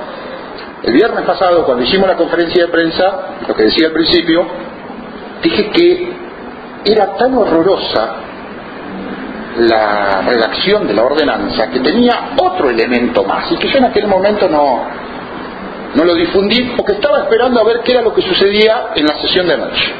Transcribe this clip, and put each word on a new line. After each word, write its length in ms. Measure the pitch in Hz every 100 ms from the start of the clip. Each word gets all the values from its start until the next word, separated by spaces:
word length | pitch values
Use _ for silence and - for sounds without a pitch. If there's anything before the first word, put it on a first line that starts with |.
| - - - - - - - -
el 80 | -
viernes 320 | 131 233 214
pasado, 400 | - 175 180 175
cuando 220 | 143 123
hicimos 240 | 131 190 190
la 80 | 170
conferencia 480 | 165 165 170 175
de 60 | 170
prensa, 640 | 165 165 160 185 190 - - -
lo 80 |
que 80 | -
decía 240 | - - 160
al 60 |
principio, 520 | 160 156 175 165 165 175 - - - - - - - - -
dije 280 | - - 196
que 440 | - 175 180 - - - - - - - -
era 320 | 202 214 196
tan 220 | - 247 254
horrorosa 800 | 185 160 185 175 - 113 113 - - - - - - - - - - - - - - 117
la 600 | 117 110 107 104 98 95 92
redacción 580 | 120 110 - 190 208
de 80 | 165
la 100 | 104
ordenanza 680 | 127 147 143 110 - 120 110
que 80 | 127
tenía 540 | 143 208 240 233 - -
otro 320 | 370 - 143
elemento 540 | 113 113 120 120 104
más, 280 | 95 - -
y 40 |
que 140 | 339 -
yo 80 | 277
en 80 |
aquel 200 | 233 214
momento 420 | 208 185 202 202 190
no, 360 | 151 143 117 - - - - - - - - - - -
no 80 | -
lo 100 | 175
difundí 600 | 170 170 196 202 233 247
porque 160 | - -
estaba 280 | 196 294 285
esperando 420 | 208 226 247 240
a 20 |
ver 160 | 214 233
qué 140 | -
era 80 | 247
lo 100 | 220
que 80 | 185
sucedía 680 | - 175 196 208 220 226 -
en 120 | -
la 100 | 151
sesión 320 | - 147 185 175
de 60 |
anoche. 400 | 131 90 - -